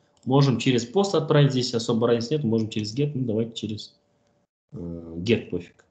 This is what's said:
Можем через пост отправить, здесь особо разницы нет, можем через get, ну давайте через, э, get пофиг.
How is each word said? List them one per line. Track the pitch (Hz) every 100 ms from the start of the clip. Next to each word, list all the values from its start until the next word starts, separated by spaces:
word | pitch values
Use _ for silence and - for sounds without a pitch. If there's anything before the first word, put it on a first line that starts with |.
| _ _ -
Можем | 135 139 113
через | 135 120 113
пост | 196 196
отправить, | 160 147 147 135
здесь | 127 120 113
особо | 120 113 120
разницы | 117 113 156
нет, |
можем | 117 113 107
через | 110 104 113
get, | 147
ну | 131 120
давайте | 107 113
через, | - 107 107 - _ _ _ _ _ _ _ _
э, | 87
get | 85 85 82 82 95 113 -
пофиг. | 90 - _ _